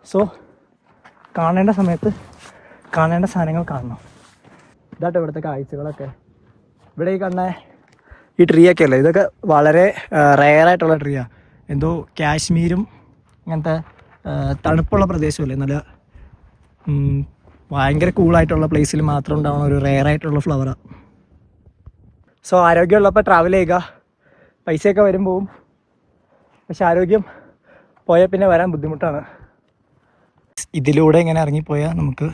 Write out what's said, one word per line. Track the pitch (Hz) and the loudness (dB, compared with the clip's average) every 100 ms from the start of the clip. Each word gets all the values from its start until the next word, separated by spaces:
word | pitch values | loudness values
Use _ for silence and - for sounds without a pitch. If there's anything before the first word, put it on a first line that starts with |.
| - | -4
So | 190 208 - _ _ _ _ _ _ - _ _ - | -2 -2 -6 _ _ _ _ _ _ -20 _ _ -4
കാണേണ്ട | 165 180 196 190 | -2 0 0 0
സമയത്ത് | 185 170 214 - - - - - _ - _ 165 | -2 -2 -4 -6 -14 -20 -20 -20 _ -20 _ -2
കാണേണ്ട | 160 170 190 | 0 0 -2
സാധനങ്ങൾ | 185 160 165 170 | -2 -4 -4 -6
കാണണം. | 143 123 113 - _ _ _ _ - _ _ _ - | -8 -10 -14 -18 _ _ _ _ -20 _ _ _ -8
ഇതാട്ടോ | 170 175 | -4 -2
ഇവിടുത്തെ | 156 156 156 | -4 -8 -8
കാഴ്ചകളൊക്കെ. | 139 139 143 147 143 139 - _ _ _ _ _ _ _ | -10 -10 -10 -12 -12 -16 -16 _ _ _ _ _ _ _
ഇവിടെ | - 175 190 | -6 -4 -4
ഈ | |
കാണുന്ന | 190 180 185 175 _ _ _ _ _ - _ - | -4 -4 -6 -8 _ _ _ _ _ -20 _ 0
ഈ | 170 | 4
ട്രീ | 160 175 | 6 6
ഒക്കെ | 175 151 | 6 2
അല്ലേ, | 131 | 4
ഇതൊക്കെ | 147 175 190 _ 208 | 2 2 -2 _ 0
വളരെ, | 151 151 160 190 - - 156 | 2 4 4 2 0 -6 2
ആ, | 147 139 | 4 4
റെയർ | 143 151 165 | 4 6 4
ആയിട്ടുള്ള | 180 165 160 | 4 0 0
ട്രീ | 143 139 | -2 -8
ആണ്. | 120 _ _ _ - | -8 _ _ _ -10
എന്തോ | 143 160 170 - - | -4 -4 -4 -10 -6
കാശ്മീരും | 151 156 - 165 170 180 214 - _ _ _ _ | -4 -2 -2 0 0 -2 -4 -12 _ _ _ _
അങ്ങനത്തെ, | - 160 160 160 160 _ _ _ - | -10 -6 -4 -6 -8 _ _ _ -10
ആ, | 143 139 139 - | -6 -4 -4 -2
തണുപ്പുള്ള | 160 165 202 196 | -2 0 0 2
പ്രദേശമല്ലേ, | 175 151 147 139 135 | 0 -4 -4 -6 -4
നല്ല, | 135 143 - - _ - - - _ _ _ _ - | -4 -4 -8 -20 _ -20 -20 -20 _ _ _ _ -6
ഉം, | 143 139 139 143 _ _ _ _ | -4 -2 -4 -8 _ _ _ _
ഭയങ്കര | 143 135 147 135 - | -2 0 0 0 2
കൂളായിട്ടുള്ള | 170 170 160 160 156 | 2 2 2 0 0
പ്ലേസിൽ | 156 147 151 151 | 0 0 0 -2
മാത്രം | 147 139 151 | -2 -2 -2
ഉണ്ടാവുന്ന | 147 143 147 | -2 -2 0
ഒരു | 139 139 | 0 0
റെയർ | 135 143 | 0 0
ആയിട്ടുള്ള | 151 160 147 143 | -2 -2 -4 -2
flower-ാ. | 139 131 - - - _ _ _ _ _ _ _ _ - _ _ _ _ _ - | -2 -4 -8 -14 -20 _ _ _ _ _ _ _ _ -20 _ _ _ _ _ 0
So | 180 170 | 2 4
ആരോഗ്യമുള്ളപ്പോൾ | 170 175 208 202 196 202 | 4 4 4 4 2 2
ട്രാവൽ | 175 175 190 | 2 4 0
ചെയ്യുക. | 170 180 - _ _ _ _ _ _ _ - | 0 -2 -4 _ _ _ _ _ _ _ -6
പൈസയൊക്കെ | 156 202 190 202 | 0 0 4 2
വരും | 190 190 | 2 -2
പോവും, | 185 196 - _ _ _ _ _ _ _ _ _ _ _ | -4 -6 -14 _ _ _ _ _ _ _ _ _ _ _
പക്ഷെ | 170 180 | -2 0
ആരോഗ്യം | 170 180 214 190 - - _ _ _ _ _ - | 2 2 0 -2 -16 -20 _ _ _ _ _ 0
പോയാൽ | 170 185 | 2 4
പിന്നെ | 185 196 | 2 2
വരാൻ | 170 180 | 2 0
ബുദ്ധിമുട്ടാണ്. | 156 151 151 170 147 - - - _ _ _ _ _ _ _ _ _ _ - - 165 | -4 -8 -6 -6 -6 -10 -20 -20 _ _ _ _ _ _ _ _ _ _ -14 -8 -4
ഇതിലൂടെ | 135 147 156 160 | 0 2 4 4
ഇങ്ങനെ | 170 160 | 2 -2
ഇറങ്ങിപ്പോയാൽ | 151 147 156 147 151 165 | -2 -4 -4 -4 -4 -4
നമുക്ക് | 147 131 151 | -6 -4 -8